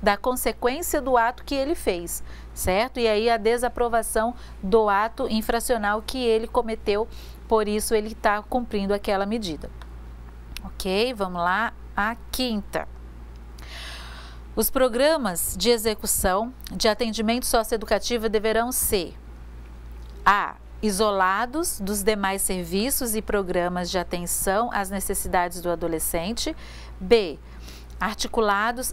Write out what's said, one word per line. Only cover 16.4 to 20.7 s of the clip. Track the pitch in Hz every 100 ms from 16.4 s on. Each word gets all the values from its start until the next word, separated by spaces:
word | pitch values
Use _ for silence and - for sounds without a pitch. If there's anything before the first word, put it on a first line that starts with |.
| 240 - -
de | 185 226
atendimento | 208 233 214 220 240
socioeducativo | - 240 220 226 208 208 - 240 220
deverão | 214 214 220 240
ser | 254 - 202 160 - - - - - - - - - - -
A. | - 202 160 - -